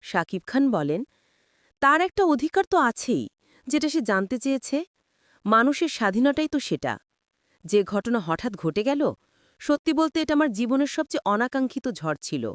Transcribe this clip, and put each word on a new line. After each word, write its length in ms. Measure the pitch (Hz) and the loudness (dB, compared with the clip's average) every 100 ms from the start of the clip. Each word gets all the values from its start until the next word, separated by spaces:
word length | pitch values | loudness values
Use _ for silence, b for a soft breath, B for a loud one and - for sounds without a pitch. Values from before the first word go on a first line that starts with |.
শাকিব 400 | - 185 165 185 - | -2 -4 -2 -6 -4
খান 260 | 262 277 | 0 2
বলেন, 300 | 202 147 165 262 _ _ _ _ _ _ _ | 2 0 -4 -6 _ _ _ _ _ _ _
"তার 200 | 277 302 | 4 4
একটা 220 | 370 - | 2 2
অধিকার 420 | 370 285 311 381 381 | 2 2 2 0 2
তো 120 | 359 | 2
আছেই, 480 | 254 - - 185 107 _ b b - | 2 0 -2 -2 -4 _ b b -2
যেটা 200 | 294 302 | 0 0
সে 120 | 311 | -2
জানতে 340 | 226 196 196 254 | 0 0 0 -4
চেয়েছে। 400 | 269 269 - 277 349 _ _ _ _ _ 208 | -2 -4 -2 -6 -6 _ _ _ _ _ 2
মানুষের 440 | 220 254 285 330 | 4 4 2 -2
স্বাধীনতাই 580 | - 208 196 269 277 311 | 0 0 2 2 2 -2
তো 120 | 294 | -2
সেটা। 340 | - 147 131 104 _ _ _ _ _ _ 165 | -4 -4 -4 -6 _ _ _ _ _ _ 0
যে 140 | 208 | 0
ঘটনা 360 | 190 202 233 233 | 2 -2 -2 -4
হঠাৎ 340 | 165 165 240 202 | -2 -4 -4 -4
ঘটে 280 | 160 175 | -4 0
গেল, 180 | 214 285 254 107 _ _ _ _ | 0 2 -2 -4 _ _ _ _
সত্যি 300 | - 294 - | -2 0 2
বলতে 240 | 294 320 320 | 2 2 0
এটা 120 | 311 | 0
আমার 160 | 294 302 | 2 2
জীবনের 360 | 202 233 269 285 | 0 0 0 0
সবচেয়ে 380 | - 311 311 - | -2 -4 -4 -2
অনাকাঙ্ক্ষিত 600 | 208 247 269 262 - 254 | 0 0 -2 -4 -4 -8
ঝড় 300 | 185 160 147 | -6 -6 -6
ছিল।" 240 | - 147 113 | -6 -6 -6